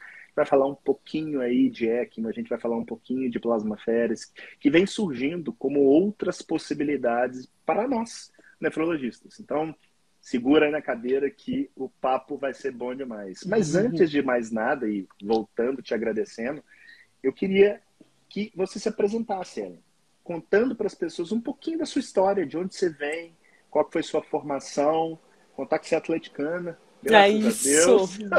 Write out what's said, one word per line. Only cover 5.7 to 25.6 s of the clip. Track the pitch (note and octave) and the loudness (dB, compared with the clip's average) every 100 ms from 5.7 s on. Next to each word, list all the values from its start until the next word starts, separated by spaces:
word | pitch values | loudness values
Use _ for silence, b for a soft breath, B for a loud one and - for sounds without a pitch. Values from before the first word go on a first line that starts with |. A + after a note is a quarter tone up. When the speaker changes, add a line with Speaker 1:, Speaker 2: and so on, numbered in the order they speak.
| C#3+ | 4
Speaker 1:
outras | C#3 D3 G3+ G#3 F3+ F3+ | 6 6 4 0 -4 -6
possibilidades | - D#3+ - C#3+ D3 C#3+ B2 A#2 B2+ B2+ B2+ _ | -6 -6 -4 -4 -2 -2 0 0 -2 -4 -16 _
para | - D#3+ B3 | -4 -2 0
nós, | A#3+ A#3 - - b b _ | -2 -4 -10 -18 b b _
nefrologistas. | D#3 D#3 D#3+ D#3+ B2+ - - - | -4 -2 -2 -2 -4 -8 -16 -18
Então, | G#2+ C#3+ D#3+ D3 _ _ _ _ | -6 -4 -4 -8 _ _ _ _
segura | - B2+ A#2+ D3+ D3+ | -6 -2 4 4 4
aí | |
na | D3+ | 2
cadeira | - A#2+ A#2+ C3+ C#3 | -4 -6 -2 0 -2
que | - - B2+ C#3 - | -6 -8 -6 -6 -8
o | C3 | -12
papo | _ C3 B2+ - C#3+ | _ -2 -2 -4 -8
vai | C#3 | -6
ser | A#2+ C3+ | -6 -8
bom | A#2+ B2 | -8 -8
demais. | B2+ C3 A2 G2 F#2 F#3 | -8 -10 -10 -12 -12 -2
Mas | A3 D#3+ E3 | 0 2 2
Speaker 2:
Uhum. | A#3 | 2
Speaker 1:
antes | - E3+ | 4 2
de | D3 | 2
mais | C3 B2 A2+ | 2 0 0
nada, | A2+ A#2 C#3+ A2 | -2 0 0 -2
e | G#2 F#2 _ | -4 -6 _
voltando, | G2+ A2+ G#2+ - A#2 C3+ | -2 0 0 -2 -2 -4
te | - | -4
agradecendo, | A#2 A2+ G#2+ G2+ - A#2 D3 B B B B B _ | -4 -2 -2 -4 -6 -6 -8 B B B B B _
eu | C3+ | -4
queria | - G3 G3 G3+ A#3 _ _ _ _ _ | -2 2 4 4 2 _ _ _ _ _
que | G3+ G#3+ E3+ | -8 -6 -4
você | F#3+ G#3 | -6 -4
se | - | -6
apresentasse, | - G#3 A3+ A3+ F#3+ F3+ - | -2 0 0 -4 -6 -8 -10
Ellen, | F#2+ E2+ _ _ _ _ | -10 -12 _ _ _ _
contando | - E3+ - G3 B3+ | -10 -10 0 2 2
pras | A#3 G3 - | 0 -4 -4
pessoas | E3+ - E3 | -6 -6 -4
um | A3 | -4
pouquinho | C4 - - E4 | -4 -8 -6 -6
da | D#4+ | -4
sua | C#4+ | -4
história, | A#3 - F#3+ G3 | -2 2 2 2
de | D3+ D#3 | -2 -4
onde | F#3 | -6
você | - F3+ | -2 -4
vem, | D3 D3 E3 E3+ _ b b _ | -2 -6 -6 -10 _ b b _
qual | D3+ | -2
que | D3+ | 0
foi | E3+ | -2
sua | D#3 D#3 | -2 -4
formação, | - D3+ C#3 C#3 - - C#3+ D#3+ E3 D#3+ b b b | -2 -4 -4 -6 -6 0 2 2 0 -6 b b b
contar | - | -12